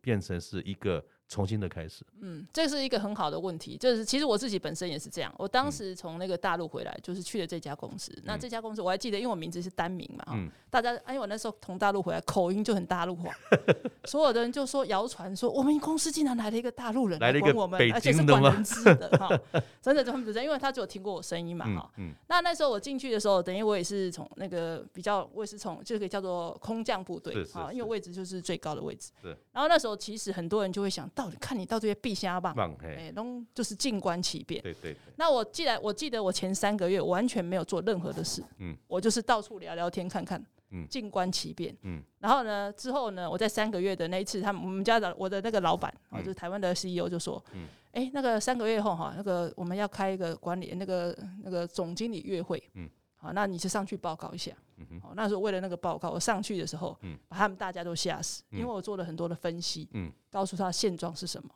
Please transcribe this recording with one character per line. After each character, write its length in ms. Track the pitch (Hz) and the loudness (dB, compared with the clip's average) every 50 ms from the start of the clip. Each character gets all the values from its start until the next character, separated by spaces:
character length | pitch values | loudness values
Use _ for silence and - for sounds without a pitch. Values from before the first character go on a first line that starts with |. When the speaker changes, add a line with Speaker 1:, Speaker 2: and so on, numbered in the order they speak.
Speaker 1:
变 180 | - 123 113 101 | -2 0 0 0
成 200 | 87 - 90 87 | 0 -2 -4 -4
是 220 | - - - 95 - | -4 -6 -6 -6 -6
一 100 | 95 98 | -6 -8
个 280 | - - 101 87 78 - - _ _ _ _ | -4 -2 -2 -2 -2 -2 -8 _ _ _ _
重 180 | - - 98 | -4 -2 0
新 140 | 95 110 107 | 0 0 -2
的 80 | 98 87 | -2 -4
开 200 | - 85 80 82 | -6 -8 -10 -10
始？ 160 | - - - - _ 208 | -12 -16 -20 -20 _ -14
Speaker 2:
嗯， 260 | 214 185 170 151 196 - - | -12 -10 -10 -10 -12 -6 0
这 160 | 311 330 285 | 0 2 2
是 120 | 285 285 | 2 0
一 60 | 269 262 | 0 0
个 100 | 247 214 | 0 0
很 160 | 202 202 214 | -2 -2 -2
好 160 | 214 185 147 | -2 -2 -2
的 80 | 151 160 | -2 -2
问 200 | 170 190 170 156 | -4 -4 -4 -6
题。 180 | - - - - | -8 -10 -10 0
这 180 | - 254 240 220 | 4 4 4 4
是， 80 | 220 | 2
其 120 | 208 254 277 | 2 2 2
实 60 | 302 | 4
我 140 | 277 214 202 | 4 2 2
自 120 | 240 254 | 2 0
己 80 | 202 185 | -2 -2
本 160 | - 151 165 | -2 -4 -4
身 160 | - 180 175 | -4 -4 -4
也 80 | 147 147 | -4 -6
是 120 | - - | -6 -8
这 120 | - 170 | -6 -6
样。 120 | 143 - - - | -6 -6 -6 -6
我 80 | 190 | -6
当 240 | 190 - 254 269 294 | 0 2 2 2 2
时 240 | 277 254 214 190 185 | -2 -4 -6 -8 -10
从 240 | 175 - 170 160 170 | -10 -10 -10 -8 -6
那 80 | 185 | -4
个 120 | 190 180 170 | -2 -2 0
大 180 | - 190 170 | 0 0 0
陆 100 | 170 170 | 0 -2
回 200 | 156 - - 117 | -4 -6 -6 -8
来， 60 | - | -8
Speaker 1:
嗯。 80 | 50 - - | -10 -10 -8
Speaker 2:
就 100 | - 180 | -8 -6
是 80 | 196 | -6
去 200 | 175 - - 220 | -6 -4 -4 -4
了 60 | 170 160 | -4 -4
这 120 | 180 165 | -6 -6
家 160 | - 147 143 | -6 -8 -8
公 220 | - - - - 208 | -8 -8 -10 -10 -10
司。 160 | - - - | -10 -10 -12
Speaker 1:
嗯。 80 | - - | -12 -8
Speaker 2:
那 120 | - 214 - | -6 -6 -6
这 100 | - 247 | -6 -6
家 140 | 226 226 | -8 -6
公 120 | 220 220 214 | -6 -6 -6
司 80 | 214 | -2
我 80 | 180 180 | 0 2
还 80 | 185 202 | 2 2
记 140 | - 240 | 0 -2
得， 60 | 202 202 | -2 0
因 80 | 240 | 0
为 20 | 247 | 0
我 80 | 214 | 0
名 160 | 170 160 165 | -2 -2 -4
字 100 | 170 175 | -4 -4
是 80 | 175 185 | -6 -4
单 220 | - - 170 175 | -2 -2 -2 -2
名 180 | 185 175 - - - | -2 -4 -6 -8 -10
嘛， 80 | - - | -12 -10
哈， 80 | - 123 | -6 -4
Speaker 1:
嗯。 140 | 107 90 78 - - _ _ | -4 -4 -4 -8 -12 _ _
Speaker 2:
大 120 | - 247 | 0 2
家， 100 | 233 240 240 | 2 2 0
因 200 | - - - 262 | -2 -4 -6 -4
为 60 | 277 | -4
我 80 | 233 196 | -4 -4
那 100 | 208 220 | -4 -4
时 100 | - 226 | -4 -6
候 80 | 208 - | -6 -6
从 160 | - - 185 185 | -10 -10 -2 2
大 140 | 208 202 | 4 4
陆 100 | 196 202 | 4 4
回 100 | 185 180 160 | 2 0 0
来， 60 | 165 | -2
口 300 | - - - 208 180 170 | -2 0 2 4 4 4
音 120 | 190 208 214 | 4 2 2
就 100 | 240 220 | 2 2
很 120 | 190 175 | 2 2
大 200 | - 185 175 170 | 0 0 0 0
陆 100 | 180 180 | 0 -2
话。 160 | 165 175 165 - - - - - - - - | -4 -4 -6 -8 -8 4 4 4 6 6 4
Speaker 1:
<laughs> 380 | - - - 247 - - - | 4 4 2 -4 -8 -8 -10
Speaker 2:
所 200 | - - 285 311 | -2 2 4 6
有 80 | 277 226 | 6 6
的 80 | 233 | 4
人 100 | 233 240 | 2 0
就 140 | 247 285 277 | 0 -2 -2
说， 200 | 254 - 277 262 - | 0 0 0 0 2
谣 200 | 208 190 226 240 | 0 0 0 -2
传 260 | - - 175 185 196 | -6 -8 -8 -8 -4
说 120 | 185 - 240 - | 0 0 2 4
，“我 80 | 277 | 4
们 180 | 254 277 302 294 | 6 6 6 6
公 160 | 285 311 320 311 | 4 2 0 2
司 140 | - 320 | 0 0
竟 140 | 294 311 302 | 2 2 2
然 100 | 269 247 | 2 2
来 140 | 233 220 214 | 2 0 0
了 60 | 226 226 | 0 0
一 40 | |
个 100 | 240 240 | -2 -2
大 200 | 233 - 247 233 | -6 -4 -4 -2
陆 160 | 214 262 254 202 | 2 2 2 2
人 100 | 170 156 | 2 4
来 120 | 117 120 135 147 | 4 6 6 8
管 160 | - 147 135 | 8 6 6
我 100 | 113 - | 6 4
们， 140 | - 180 185 | 2 4 6
Speaker 1:
来 60 | 123 | 6
了 40 | 117 | 6
一 20 | |
个 80 | 113 - | 6 4
北 120 | - 139 | 4 6
京 140 | 139 160 151 | 6 8 10
的 160 | 143 139 135 | 10 10 12
吗？ 80 | 135 139 | 12 10
Speaker 2:
而 140 | 101 101 - | 8 8 4
且 100 | - - | 0 -2
是 100 | - - | 8 10
管 120 | 208 170 | 10 10
人 0 | |
资 0 | |
的。” 140 | 123 - - - 175 | 10 8 6 6 6
哈， 460 | 196 180 175 - - - - 160 - - - - | 6 6 2 2 2 2 0 0 0 0 -8 -4
真 140 | - 254 285 | 4 4 6
的， 80 | 302 254 | 6 6
他 140 | 233 254 269 | 2 0 -2
们 80 | 240 | -2
就 80 | 214 208 | -2 -2
这 60 | 226 | -2
样， 60 | 254 | 0
因 60 | 302 | 0
为 80 | 302 269 | 0 0
他 120 | 269 269 | 0 0
只 80 | 262 262 | 0 -2
有 60 | 208 | -4
听 160 | 185 - 202 | -4 -6 -8
过 120 | 190 208 190 | -6 -4 -4
我 80 | 165 | -4
声 180 | 175 - 175 170 | -4 -4 -4 -4
音 160 | 170 170 175 | -4 -4 -4
嘛， 100 | 170 - 107 | -4 -2 -2
Speaker 1:
嗯， 100 | 101 82 | -2 -2
Speaker 2:
哈。 140 | - - - - | -4 -8 -10 -10
Speaker 1:
嗯。 160 | 95 85 73 - _ - | -10 -10 -10 -12 _ 2
Speaker 2:
那， 140 | 330 349 | 2 4
那 120 | 349 349 339 | 4 2 2
时 100 | - 311 | 2 2
候 80 | 277 | 2
我 80 | 226 202 | 2 0
进 200 | - 277 277 262 | -2 -4 -4 -4
去 120 | 277 262 | -2 0
的 80 | 226 208 | 0 2
时 80 | 214 208 | 4 6
候， 140 | 196 185 | 4 4
等 140 | 175 185 185 | 4 2 -2
于 80 | 196 220 | 0 2
我 140 | 214 208 190 | 2 2 2
也 60 | 175 | 0
是 280 | - 202 202 190 180 | 0 -2 -2 -2 -2
从 180 | 170 165 147 - - | -4 -6 -10 -12 -10
那 120 | - 196 190 | -10 -8 -4
个 380 | 175 170 165 165 165 - - - | -4 -2 -2 -2 -4 -6 -10 -12
比 100 | - 175 | -14 -6
较， 280 | 180 208 208 196 - - - | -2 0 0 0 0 -2 -6
我 100 | 208 214 | -8 -8
也 40 | 196 | -8
是 100 | 202 208 | -8 -10
从， 240 | - 202 165 - - | -8 -8 -8 -8 -6
这 120 | - 240 214 | -4 -4 -2
个 120 | 202 185 | -2 -2
叫 100 | - 202 | -2 -4
做 320 | 190 185 180 175 170 170 - - | -2 -2 -2 -2 -4 -4 -8 -8
空 240 | - - 226 226 220 | -6 -6 -4 -4 0
降 180 | - 240 190 | 0 -2 -2
部 180 | 190 - 175 165 | -2 -6 -8 -8
队， 140 | - 185 - | -6 -4 -4
Speaker 1:
是， 120 | 214 85 | -4 -4
是， 80 | - - | -4 -6
Speaker 2:
哈， 160 | 170 160 143 | -8 -8 -6
Speaker 1:
是。 80 | - 254 | -6 -6
Speaker 2:
因 60 | 233 | -4
为 40 | 214 | -4
位 120 | 226 208 | -4 -4
置 120 | - 175 | -4 -6
就 140 | 175 190 185 | -8 -8 -8
是 160 | 175 185 180 | -6 -8 -6
最 160 | 175 - 175 - | -4 -4 -4 -2
高 180 | - 156 185 | -2 -4 -4
的 60 | - | -4
位 120 | - 151 - | -4 -6 -6
置。 160 | - - - - _ | -8 -12 -16 -18 _
Speaker 1:
是。 80 | - 87 76 - _ _ | -12 -12 -12 -12 _ _
Speaker 2:
然 100 | _ 233 | _ 0
后 60 | 277 311 | 4 6
那 100 | 339 302 | 6 6
时 80 | 262 226 | 4 2
候 80 | 208 | -4
其 220 | 202 - 214 208 220 | -6 -8 -10 -10 -8
实 140 | - 202 | -6 -6
很 180 | - 185 170 170 | -4 -4 -2 0
多 140 | 202 214 202 | 0 2 2
人 100 | 190 180 | 2 0
就 80 | 202 | 0
会 80 | 202 196 | 0 -2
想， 180 | - - 143 185 | -2 -4 -6 -6
到 180 | - - 254 185 | -6 -4 -4 -4
底， 80 | - - | -6 -8
看 180 | - - 269 220 | -6 -4 -4 -4
你 80 | 185 | -2
到 140 | - 226 220 | 0 -2 0
底 80 | 214 214 | 2 0
在 80 | 202 | 0
避 200 | 208 - 254 202 | 0 -2 -4 -2
瞎 260 | - - 185 180 185 | -2 -2 -2 -2 0
吧？ 100 | 180 - 151 | -2 -2 0
Speaker 1:
棒， 220 | 131 98 85 73 67 | 0 0 0 -2 -6
嘿。 140 | 73 82 73 | -10 -10 -10
Speaker 2:
哎， 160 | 71 165 156 160 | -10 -10 -10 -8
拢 300 | 202 226 247 247 240 240 - _ | -8 -8 -8 -8 -10 -12 -10 _
就 100 | - 233 | -4 -4
是 120 | - 214 | -4 -2
静 260 | 196 - 277 220 196 | -2 -2 0 0 0
观 200 | - 196 170 175 | 0 0 0 0
其 220 | 185 - - 156 - | 0 -2 -2 -4 -6
变。 180 | - 165 - - | -6 -8 -6 -6
Speaker 1:
对， 100 | 92 80 - | -8 -10 -8
对， 120 | - 80 73 | -8 -10 -10
对。 40 | - - - - - | -10 -14 -18 -4 2
Speaker 2:
那 120 | 320 339 | 4 4
我 160 | 285 240 214 | 6 4 2
记 180 | 214 - - 330 | 0 -4 -2 0
得， 160 | 269 226 - | 0 0 2
我 120 | 214 214 208 | 0 -2 -2
记 160 | - 311 294 | -2 -2 -2
得 120 | 233 226 | -2 0
我 100 | 208 185 | 0 0
前 220 | 185 - - 185 190 | 0 0 0 -2 0
三 220 | 190 - 202 208 | 2 2 2 2
个 140 | 208 180 175 | 2 2 2
月 100 | 190 190 | 2 2
完 260 | 147 170 175 180 233 | 2 2 2 2 2
全 200 | 247 - 220 175 | 2 2 0 -2
没 100 | 175 185 | 0 0
有 80 | 185 156 | -2 0
做 160 | - - 170 170 | 0 -2 0 2
任 160 | 208 214 180 | 2 0 0
何 120 | 160 156 | 0 -4
的 120 | 139 156 165 | -4 -4 -4
事。 200 | - - - - - - - | -4 -4 -6 -8 -10 -12 -10
Speaker 1:
嗯。 180 | 98 87 80 - - _ | -8 -8 -8 -8 -8 _
Speaker 2:
我 120 | - 185 | -4 2
就 100 | 190 226 | 4 4
是 100 | 208 240 | 4 4
到 180 | 214 - 247 220 | 4 2 2 2
处 200 | 202 - 226 190 | 2 -4 -10 -12
聊 160 | 170 165 170 | -10 -8 -4
聊 120 | 170 175 175 | -2 -2 -2
天 200 | - 190 175 185 | -2 -2 -4 -4
看 160 | - 196 175 | -4 -4 -4
看， 180 | - 185 - - - _ _ _ _ | -4 -6 -6 -8 -12 _ _ _ _
Speaker 1:
嗯。 140 | 98 90 80 73 | -10 -8 -8 -6
Speaker 2:
静 200 | - 269 214 208 | -6 -8 -8 -4
观 220 | - 196 180 185 | -2 0 0 0
其 220 | 180 - - - - | 0 -2 -4 -4 -6
变。 220 | - 170 - - - - | -6 -8 -8 -8 -10 -8
Speaker 1:
嗯。 180 | 95 85 76 - - _ _ | -8 -8 -8 -10 -14 _ _
Speaker 2:
然 120 | - 214 | 2 4
后 120 | 254 277 247 | 4 4 4
呢， 280 | 214 208 202 202 202 208 | 0 -2 -2 -2 -4 -6
之 180 | - - 254 | -8 -6 -4
后 200 | 254 294 254 214 | -2 -2 -2 -2
呢， 180 | 196 185 180 165 | -4 -4 -4 -4
我 80 | 160 180 | 0 2
在 100 | 220 208 | 2 2
三 220 | - 226 214 220 | 2 2 0 0
个 100 | 208 180 | 2 0
月 160 | 180 196 190 | 0 0 0
的 120 | 175 170 165 | 0 -2 -2
那 120 | 185 185 | -2 -2
一 40 | 196 | -2
次， 180 | 190 - 196 | -2 -4 -2
他 100 | 202 208 | 0 0
们， 100 | 202 170 | -2 -2
我 60 | 165 185 | -4 -4
们 160 | 190 190 196 | -2 0 2
家 160 | 220 226 233 | 4 4 4
的， 140 | 208 180 170 - | 4 2 -2 -2
我 120 | 190 190 | -4 -2
的 100 | 196 196 | -2 -2
那 100 | 190 233 | -2 0
个 100 | 220 202 | 0 2
老 160 | 180 165 175 180 | 4 4 4 2
板， 140 | 170 151 - - _ _ | 0 -4 -6 -10 _ _
啊， 100 | - 165 | -8 -6
Speaker 1:
嗯。 40 | 160 | -6
Speaker 2:
就 20 | |
是 80 | 190 190 | -6 -6
台 160 | - - 175 | -6 -8 -8
湾 100 | 190 208 | -6 -2
的 140 | 185 180 180 | 0 0 0
C 160 | 180 - 185 | 0 -2 -2
E 100 | 180 175 | -2 -2
O 80 | 175 175 | -2 0
就 120 | 175 170 | -2 -2
说， 240 | - 175 139 - - - - | -4 -4 -6 -6 -8 -12 -12
Speaker 1:
嗯。 140 | 95 82 78 - - _ _ - | -12 -12 -12 -14 -20 _ _ -6
Speaker 2:
“哎， 160 | 240 254 254 | -4 -4 -2
那 100 | 269 285 | -2 0
个 180 | 262 247 226 214 | 2 2 2 2
三 180 | - - 254 240 | 2 0 0 2
个 100 | 220 220 | 2 2
月 140 | 226 214 | 2 2
后 140 | 208 214 175 | 2 2 0
哈， 180 | 165 165 143 - | 0 -2 -6 -6
那 60 | 170 | -6
个 320 | 202 202 180 175 175 160 - | -2 0 0 0 0 -2 -4
我 80 | - 180 | -6 -6
们 140 | 175 185 196 | -4 -2 -2
要 100 | 208 196 | -2 -2
开 220 | - - 196 190 | -2 -2 -2 0
一 80 | 190 190 | 0 0
个 180 | 185 165 165 | -2 -4 -4
管 240 | - - 175 175 185 | -4 -4 -4 -4 -4
理， 140 | 175 - - | -4 -6 -6
那 100 | 180 196 | -6 -4
个， 300 | 185 185 180 175 175 - - 202 185 185 202 - | -2 -2 0 0 -2 -4 -6 -10 -12 -12 -12 -8
那 80 | 196 | -4
个 160 | 180 175 175 170 | -4 -4 -4 -4
总 280 | - - 180 170 175 | -2 -4 -4 -2 -2
经 160 | - 220 240 | -4 -4 -4
理 100 | 220 170 - | -4 -6 -4
月 180 | - 196 170 | -4 -4 -4
会。 200 | 175 - 170 - - - _ | -2 -2 -4 -6 -6 -10 _
Speaker 1:
嗯。 160 | 92 85 78 - _ _ _ _ | -12 -12 -12 -14 _ _ _ _
Speaker 2:
好， 160 | _ - 160 | _ -12 -6
那 140 | 170 196 208 196 | -2 0 0 0
你 100 | 185 170 | 0 -2
就 120 | - 185 | -4 -2
上 160 | 185 214 196 | -2 -2 -2
去 100 | - 208 | -2 -4
报 200 | 196 - 175 160 | -4 -4 -6 -6
告 180 | 160 - 160 175 | -6 -8 -10 -8
一 40 | 175 | -8
下。” 140 | - - - - _ _ _ - | -8 -8 -10 -14 _ _ _ -20
Speaker 1:
嗯 80 | 85 - | -18 -14
哼。 120 | 82 87 | -14 -14
Speaker 2:
好， 120 | 95 - 175 | -14 -12 -6
那 140 | 190 220 202 | -2 0 0
时 60 | 208 | 0
候 40 | 185 | 2
为 120 | 202 214 | 0 0
了 100 | 190 185 | 0 0
那 60 | 185 190 | -2 -4
个 100 | 175 175 | -6 -4
报 200 | - 175 156 165 | -2 -2 -2 -2
告， 120 | - 165 | -4 -4
我 100 | 151 175 | -2 0
上 220 | - - 220 196 | 0 2 2 0
去 160 | 208 - 214 175 | 0 -2 -2 -4
的 80 | 160 | -4
时 100 | 165 - | -4 -6
候， 220 | 160 180 - 165 - - | -6 -6 -6 -8 -8 -10
Speaker 1:
嗯。 120 | 92 151 - - _ | -10 -10 -12 -12 _
Speaker 2:
把 100 | 170 - | 0 2
他 100 | 202 208 | 2 2
们 80 | 190 | 2
大 160 | 185 208 185 | -2 -6 -6
家 120 | 180 180 175 | -6 -6 -6
都 100 | 175 170 | -4 -2
吓 240 | 160 - 180 156 156 | -2 -2 -2 -2 -2
死， 220 | 165 - - - - _ | -4 -6 -8 -8 -10 _
Speaker 1:
嗯。 80 | - - | -6 -6
Speaker 2:
因 60 | 226 | -4
为 60 | 247 | -4
我 100 | 226 190 | -4 -4
做 160 | - 214 208 185 | -4 -4 -4 -4
了 80 | 175 | -4
很 100 | 170 156 | -6 -4
多 140 | 165 170 170 | -4 -2 -4
的 60 | 170 | -4
分 260 | 160 - 175 165 170 | -2 -2 -4 -4 -2
析， 260 | 170 - - 156 156 - - | -4 -4 -4 -4 -8 -8 -6
Speaker 1:
嗯。 180 | 107 90 78 - - _ _ | -6 -6 -6 -8 -14 _ _
Speaker 2:
告 120 | - 196 - | -2 -2 -2
诉 140 | 185 - 175 | 0 0 0
他 140 | 196 185 | -2 0
现 260 | 175 - - 208 180 165 | 0 2 2 2 2 0
状 180 | 180 175 170 | -4 -6 -6
是 120 | - 185 170 | -6 -8 -8
什 140 | - - - | -8 -8 -10
么。 60 | - - | -16 -20